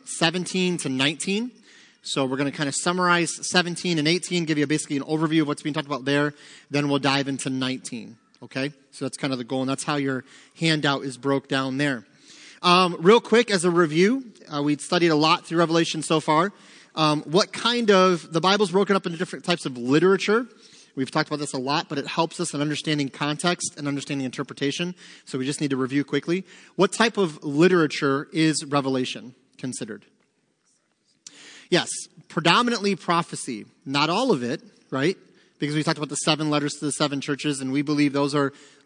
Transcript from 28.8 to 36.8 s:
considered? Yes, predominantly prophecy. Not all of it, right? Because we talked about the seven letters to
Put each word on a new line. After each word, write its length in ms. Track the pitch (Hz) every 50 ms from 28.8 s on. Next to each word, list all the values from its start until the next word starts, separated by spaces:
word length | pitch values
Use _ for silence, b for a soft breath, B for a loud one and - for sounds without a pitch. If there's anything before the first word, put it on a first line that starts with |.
| 131 135 131 131 127 - - 117 98 127 127 _ _ _ _ -
considered? 480 | - 127 117 - 131 107 107 104 - _ _ _ _ _ _ _ _ _ _ _ _ _ _ _ _ _ _ _ _ _ _ _ _ B B B B B B B B B
Yes, 200 | 180 165 117 - - - - - _ - - _
predominantly 680 | - 170 156 170 175 220 240 240 233 202 202 202 196
prophecy. 720 | - - - 170 170 165 - - - - - 120 104 104 - _ _ _
Not 240 | 147 135 143 147 156
all 220 | 175 208 262 269
of 120 | 196 131 120
it, 180 | 117 139 - - - _ _ _ _
right? 260 | 147 131 139 175 - - _ _ b b b b b _
Because 160 | - 147 147
we 100 | 156 143
talked 140 | 170 160 147
about 120 | 151 131
the 80 | 147 -
seven 320 | - 170 151 143 156 151
letters 240 | 147 147 143 147 -
to 100 | -